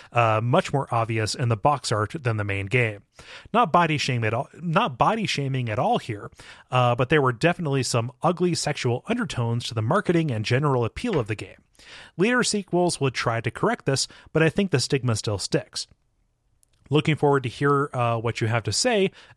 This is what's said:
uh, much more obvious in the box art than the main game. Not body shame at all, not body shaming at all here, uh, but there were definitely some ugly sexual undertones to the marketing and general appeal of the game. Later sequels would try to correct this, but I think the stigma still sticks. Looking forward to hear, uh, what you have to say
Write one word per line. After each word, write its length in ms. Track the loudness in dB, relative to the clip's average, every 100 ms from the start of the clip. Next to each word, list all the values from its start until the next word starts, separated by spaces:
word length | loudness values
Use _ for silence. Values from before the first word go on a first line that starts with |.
| -2
uh, 300 | 2 4 2
much 320 | 2 2 2
more 140 | -2 -2
obvious 440 | -2 -2 -2 -2 -2
in 140 | -2
the 60 | 2
box 340 | 2 0 0
art 240 | -2 -2 -4
than 180 | -4 -2
the 60 |
main 220 | -4 -6 -2
game. 380 | 0 0 -4 _ -20 -20 -20 -2
Not 180 | 0 2
body 260 | 2 2 0
shame 240 | -2 -2
at 100 | -2
all, 160 | -2 -6 -8
not 380 | -2 0 0 0
body 300 | 0 0 -2
shaming 420 | -4 -4 -2 -2
at 80 | -2
all 220 | 0 -2
here, 320 | -4 -10 -12 -18 -20 -20 _
uh, 240 | 2 2 2
but 140 | 2
there 120 | 4
were 100 | 4
definitely 500 | 2 0 0 -2 -2
some 280 | 0 -2 -2 -2
ugly 320 | -2 0 0 0
sexual 480 | -4 -2 -2 -2 -2
undertones 580 | -4 -4 -2 -2 -2 -4
to 80 | -2
the 60 |
marketing 480 | 0 0 2 0 0
and 120 | -2
general 420 | 0 0 2 0 0
appeal 340 | -4 -2 -2
of 80 | -2
the 80 | -6
game. 260 | -10 -18 _ _ -20 -20 -10 0
Later 260 | 2 2
sequels 560 | 2 -2 0 0 2 0
would 140 | -2
try 260 | -2 -2 -2
to 120 | -4
correct 340 | -2 -2 0 -2
this, 220 | -2 -4 -10 -4
but 80 | 2
I 80 | 2
think 220 | 2 0
the 80 | 0
stigma 360 | 0 0 0 -2
still 220 | -2 -6
sticks. 500 | -2 -2 -2 -10 -12 _ _ _ _ _ _ _ _ _ -2
Looking 260 | 0 2 2
forward 260 | 4 2
to 60 | 0
hear, 420 | 0 2 2 0
uh, 240 | -2 -2 0
what 240 | -2 -2
you 60 | -2
have 160 | 0
to 80 | -2
say 380 | -2 0 2 0 -4 -12